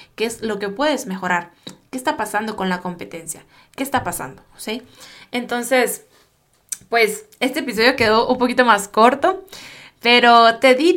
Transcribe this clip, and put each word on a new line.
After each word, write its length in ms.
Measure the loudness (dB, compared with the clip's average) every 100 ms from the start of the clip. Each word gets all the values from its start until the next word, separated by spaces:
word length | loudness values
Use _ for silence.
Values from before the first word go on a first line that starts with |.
| -16 -8
qué 80 |
es 180 | -6 -6
lo 160 | -8 -6
que 120 | -8
puedes 360 | -4 -4 -4 -6
mejorar, 460 | -8 -4 -4 -6 _ -20 -20 _
qué 80 | -8
está 180 | -6 -4
pasando 400 | -4 -6 -6 -6
con 120 | -4
la 120 | -4
competencia, 640 | -8 -12 -14 -16 -16 -16 _ _ _ -10
qué 80 |
está 180 | -6 -4
pasando, 400 | -4 -8 -12 -16 _ -16
¿sí? 260 | -10 -10 -12 -20 -20 -20 -10
Entonces, 760 | -8 -6 -6 0 0 0 -4 _ _ _ _ _ _ -14 -14 -2
pues, 380 | 0 0 -2 -12 -6
este 220 | -4 -4
episodio 340 | -4 0 2
quedó 340 | 2 2 2 0
un 100 | 0
poquito 260 | 0 2
más 240 | 4 2 0
corto, 560 | 2 4 4 0 -2 -10 -20 -20 -20 -20 _
pero 580 | 2 4 6 6 6 4
te 160 | 4
di 200 | 4 2